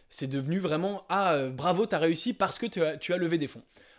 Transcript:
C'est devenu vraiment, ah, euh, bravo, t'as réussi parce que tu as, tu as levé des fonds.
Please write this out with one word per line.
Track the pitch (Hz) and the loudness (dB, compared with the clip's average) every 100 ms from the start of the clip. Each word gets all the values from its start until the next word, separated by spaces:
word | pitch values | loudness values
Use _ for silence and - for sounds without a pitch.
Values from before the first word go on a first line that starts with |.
| _ | _
C'est | - 135 | -8 -4
devenu | 139 135 180 | -2 -2 -2
vraiment, | 185 156 190 202 - | 0 0 -2 -4 -2
ah, | 190 190 147 | 0 4 2
euh, | 131 | 0
bravo, | 127 170 180 220 | -2 0 2 2
t'as | 170 | 2
réussi | 165 165 240 | 2 2 -2
parce | 220 185 - | 0 -2 0
que | 226 | -4
tu | 190 | 0
as, | 156 147 | 0 0
tu | - | -2
as | 180 | 0
levé | 170 170 | 2 2
des | 139 | 0
fonds. | 117 - - - | -6 -20 -20 -20